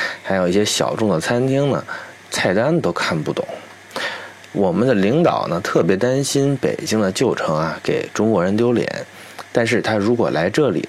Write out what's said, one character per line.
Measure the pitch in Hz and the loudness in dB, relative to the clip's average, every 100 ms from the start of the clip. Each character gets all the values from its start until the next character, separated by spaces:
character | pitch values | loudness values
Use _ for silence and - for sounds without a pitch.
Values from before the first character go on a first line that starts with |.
| - - | -4 -6
还 | - 95 | -4 0
有 | 90 | 2
一 | |
些 | 98 | 2
小 | - - 64 80 | 0 0 -2 0
众 | 107 | 0
的 | 82 | 0
餐 | - 120 131 | 0 0 0
厅 | 135 143 | 2 2
呢， | 87 - - - - - | 0 -4 -12 -14 -18 -10
菜 | - 104 | -2 0
单 | 95 131 170 | 2 2 2
都 | 92 | 0
看 | 85 - 82 | -2 -2 -2
不 | 73 | -2
懂。 | 73 - - - - - - - - - - - | -4 -6 -8 -14 -20 -14 -10 -8 -8 -14 -18 -10
我 | - 95 | -2 0
们 | 87 127 | 2 2
的 | |
领 | 107 98 147 | 2 2 4
导 | 160 57 - | 2 2 -2
呢， | 85 | -4
特 | - 151 | 0 2
别 | 85 190 | 2 2
担 | 123 131 | 2 0
心 | 143 139 139 139 | 0 2 2 2
北 | - - - | 0 -2 -2
京 | 110 | 0
的 | 98 | 0
旧 | 98 120 | 2 0
城 | 73 - 78 | 2 0 0
啊， | 80 - | -2 -4
给 | - - - | -2 -2 -4
中 | - 110 | 0 2
国 | 101 | 2
人 | 90 104 | 2 2
丢 | 120 | 2
脸， | 117 50 - - - - - - | 2 0 -6 -10 -16 -20 -18 -4
但 | - 113 | 0 2
是 | 113 | 0
他 | 95 110 | 0 0
如 | 101 120 | 2 2
果 | 85 | 2
来 | 69 87 | 2 0
这 | 107 139 | 2 2
里 | 80 | 2